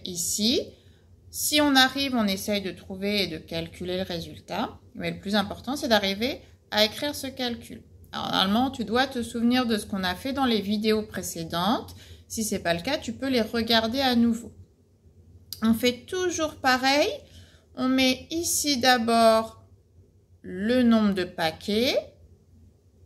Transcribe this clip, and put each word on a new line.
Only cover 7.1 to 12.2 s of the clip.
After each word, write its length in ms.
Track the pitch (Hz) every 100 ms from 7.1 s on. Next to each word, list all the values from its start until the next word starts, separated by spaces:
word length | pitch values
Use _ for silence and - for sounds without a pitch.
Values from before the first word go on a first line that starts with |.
| 285
ce 120 | 262
calcul. 540 | 269 247 233 - - - - -
Alors, 180 | - -
normalement, 420 | 175 190 220 262
tu 120 | 262
dois 240 | 196 233 269
te 160 | 254
souvenir 420 | 233 240 233 254 233
de 120 | 214
ce 80 | 208
qu'on 180 | 190
a 120 | 185 180
fait 180 | 269
dans 100 | 269
les 160 | 254 220
vidéos 420 | 196 214 220 214
précédentes. 960 | 214 202 175 170 160 170 190 320 - - - -